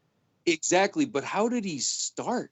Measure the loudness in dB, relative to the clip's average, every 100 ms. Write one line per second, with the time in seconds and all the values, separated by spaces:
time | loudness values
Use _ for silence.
0 | _ _ _ _ -2 0 2 4 4 2
1 | 0 0 -2 0 0 0 -4 -4 -4 -4
2 | -6 -6 -4 -4 -6